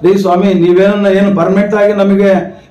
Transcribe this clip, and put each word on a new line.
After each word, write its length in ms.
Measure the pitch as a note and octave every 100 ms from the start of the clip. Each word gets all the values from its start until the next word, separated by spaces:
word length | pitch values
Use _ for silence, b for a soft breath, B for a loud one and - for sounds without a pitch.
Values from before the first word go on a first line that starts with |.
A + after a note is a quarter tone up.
ರೀ 160 | E3+ G3
ಸ್ವಾಮಿ, 360 | F#3+ F3+ G3
ನೀವೇನನ್ನ 520 | F3 F3 F3+ G3 G3+ G3+
ಏನು 300 | F#3+ G3+ E3
ಪರ್ಮನೆಂಟ್ 380 | E3+ G3 G3+
ಆಗಿ 180 | G#3 G#3
ನಮಗೆ 680 | G3+ G3 G3 G3 F#3 - B B